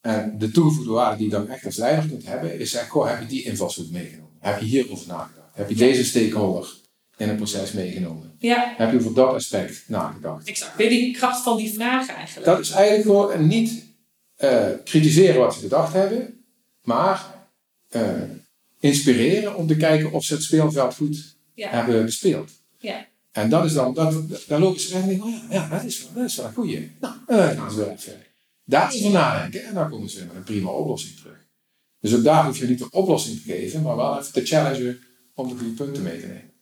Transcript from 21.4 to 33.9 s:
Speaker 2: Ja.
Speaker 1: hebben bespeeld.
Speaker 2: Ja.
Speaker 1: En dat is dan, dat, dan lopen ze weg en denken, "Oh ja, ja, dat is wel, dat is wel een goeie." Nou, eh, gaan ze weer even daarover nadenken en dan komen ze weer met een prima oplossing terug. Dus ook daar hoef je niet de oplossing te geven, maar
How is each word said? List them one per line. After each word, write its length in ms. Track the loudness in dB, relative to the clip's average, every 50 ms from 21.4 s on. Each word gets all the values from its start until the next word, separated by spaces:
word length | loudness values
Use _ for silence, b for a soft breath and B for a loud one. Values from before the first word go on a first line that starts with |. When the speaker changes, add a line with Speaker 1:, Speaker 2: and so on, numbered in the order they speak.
| _ _ _
Speaker 2:
Ja. 160 | -12 -8 -4
Speaker 1:
hebben 360 | -2 -2 0 2 2 2 2
bespeeld. 440 | 0 -4 0 0 0 0 0 -4 -12 _ _ _ _ _
Speaker 2:
Ja. 280 | _ -12 -10 -10 -12 -14 _ _ _ _ _
Speaker 1:
En 180 | _ -2 0 2
dat 160 | 4 4 2
is 80 | 2 2
dan, 200 | 0 0 0 0
dat, 200 | 0 0 0 0 -2 -6 -8 -12 -14 -6
dan 140 | -2 2 4
lopen 200 | 4 2 2 -2
ze 120 | -6 -4 -4
weg 80 | -2
en 60 | -2
denken, 180 | 0 -2 -2 -4
"Oh 60 | -6 -8
ja, 80 | -8 -8 -4
ja, 200 | -4 -4 -4 -4
dat 140 | -6 -6 -6
is 180 | -8 -10 -12 -12
wel, 60 | -12 -8
dat 160 | -6 -6 -6
is 60 | -6
wel 100 | -8 -8
een 80 | -8 -6
goeie." 380 | -6 -4 -4 -6 -6 -10 -12 -12 _
Nou, 140 | -12 -12 -12 -14 -4
eh, 220 | 2 4 4 4 4
gaan 220 | 2 -4 -6 -6
ze 60 | -4
weer 140 | -4 -4 -4
even 220 | -6 -12 -16 -18 -18 -20 _ _ _ _ _ _ _ _ _
daarover 440 | 2 4 4 4 2 -2 0 2 4
nadenken 520 | 4 4 4 4 0 -2 -4 -6 -8 -10 -10
en 80 | -8 -4
dan 160 | -4 -4 -4
komen 200 | -6 -10 -10 -12
ze 80 | -12
weer 100 | -14 -14
met 80 | -14 -16
een 80 | -16 -10
prima 260 | -6 -4 -4 -4 -2
oplossing 460 | -4 -4 -4 -4 -4 -6 -8 -14 -16
terug. 220 | -20 -20 -20 -20 _ _ _ _ _ _ _ _ _ _ _ _ _
Dus 140 | 0 2 4
ook 80 | 6 6
daar 220 | 6 6 6 4
hoef 120 | 2 -2
je 100 | -4 0
niet 120 | 0 0 -2
de 120 | -2 -2
oplossing 500 | 0 0 2 2 2 0 0 -6 -10 -10
te 100 | -10 -8
geven, 300 | -8 -6 -6 -6 -4 -4
maar 140 | -2 -2